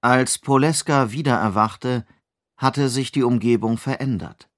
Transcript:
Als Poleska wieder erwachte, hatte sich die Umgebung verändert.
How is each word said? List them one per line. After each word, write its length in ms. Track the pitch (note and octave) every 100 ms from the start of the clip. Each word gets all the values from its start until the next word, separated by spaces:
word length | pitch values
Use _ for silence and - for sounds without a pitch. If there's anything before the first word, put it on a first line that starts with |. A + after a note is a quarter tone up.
Als 380 | A#2+ B2+ B2+ -
Poleska 720 | - C3+ D3 D3+ - C#3+ B2
wieder 260 | B2 C#3+ A#2+
erwachte, 680 | G#2 G2 A2 - B2+ B2 - _ _ _ _ _
hatte 320 | C3+ C3+ C#3
sich 240 | B2 C3
die 100 | C#3
Umgebung 560 | A#2+ A#2+ A2+ A#2 A2+ A2+
verändert. 680 | - C3+ C#3 G#2+ E2 - _